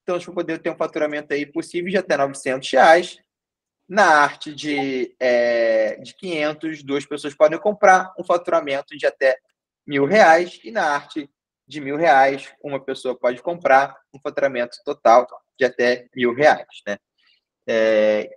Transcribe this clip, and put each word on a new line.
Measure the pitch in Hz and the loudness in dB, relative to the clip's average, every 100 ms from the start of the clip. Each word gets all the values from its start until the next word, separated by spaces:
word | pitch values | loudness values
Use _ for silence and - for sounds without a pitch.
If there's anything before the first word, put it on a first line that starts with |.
então | - 175 | -8 -8
vocês | 175 | -8
vão | |
poder | 175 165 160 | -10 -8 -6
ter | 170 | -8
um | 160 | -6
faturamento | 160 160 151 147 147 | -8 -4 -4 -6 -6
aí | 143 143 | -8 -6
possível | 165 160 175 180 | -8 -8 -8 -4
de | 190 | -4
até | 180 143 | -2 -2
novecentos | 139 139 139 131 - | -2 -4 -6 -6 0
reais. | 254 185 170 180 - _ _ _ _ _ _ _ | 4 6 4 2 -16 _ _ _ _ _ _ _
Na | 196 | 0
arte | 185 151 143 - 151 | 4 4 2 -2 -16
de, | 143 151 143 139 131 117 _ | -10 -6 -4 -4 -4 -6 _
é, | 127 120 120 117 113 110 107 - | 0 0 0 0 0 0 -2 -6
de | - | -18
quinhentos, | _ 190 160 151 151 160 151 | _ -8 -4 -6 -6 -12 -12
duas | 139 143 143 | -8 -8 -6
pessoas | 147 151 | -10 -10
podem | - 156 160 | 0 0 2
comprar, | 208 202 196 185 185 - | -4 2 4 4 0 -14
um | |
faturamento | - 175 175 165 147 139 - 147 | -4 -4 0 -4 -2 -6 -8 -6
de | 147 | -6
até | - 135 127 _ _ _ _ - | 0 0 0 _ _ _ _ -6
mil | 143 | -2
reais. | 139 208 180 165 180 - | 2 6 6 6 2 -10
E | 220 | -8
na | 220 160 | -4 -2
arte | 143 - 160 139 _ _ _ _ | -4 -6 -14 -14 _ _ _ _
de | 147 | -12
mil | 135 147 | -8 0
reais, | 165 135 135 139 - _ | 4 4 4 0 -12 _
uma | 147 139 | -10 -10
pessoa | 135 131 131 123 | -8 -8 -8 -4
pode | 123 127 | -4 -4
comprar, | 175 175 175 131 143 - _ | -8 -6 2 2 2 -8 _
um | - | -14
faturamento | 151 143 139 123 120 - | -10 -4 -4 -2 -8 -8
total | - 143 117 120 - - _ _ | -10 -2 4 4 2 -12 _ _
de | |
até | 127 - 123 120 - | -4 0 -2 -2 -8
mil | 131 123 | -4 -4
reais, | 120 147 - - - - | 2 2 2 -4 -16 -12
né? | 101 _ _ _ _ _ _ - | -12 _ _ _ _ _ _ -4
É, | 113 110 107 107 107 - | 0 2 2 2 0 -4